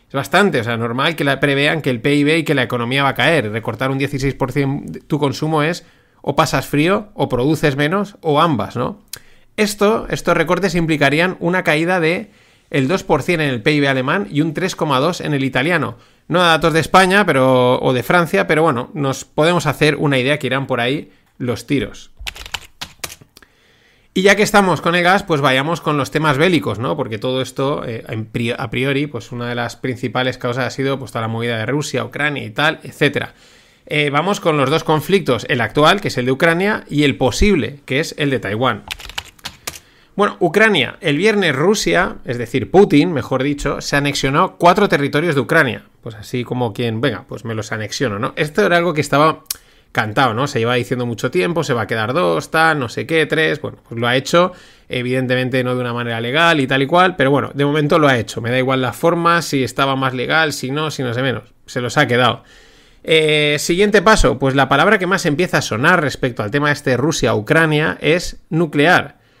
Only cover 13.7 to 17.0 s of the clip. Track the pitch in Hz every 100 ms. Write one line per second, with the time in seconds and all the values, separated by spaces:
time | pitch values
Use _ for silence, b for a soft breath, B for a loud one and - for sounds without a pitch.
13.7 | 151 139 131 131 185 202 143 165 151 180
14.7 | - 151 127 156 170 151 143 135 131 147
15.7 | 170 113 110 b b - 165 175 156 160
16.7 | 160 - 185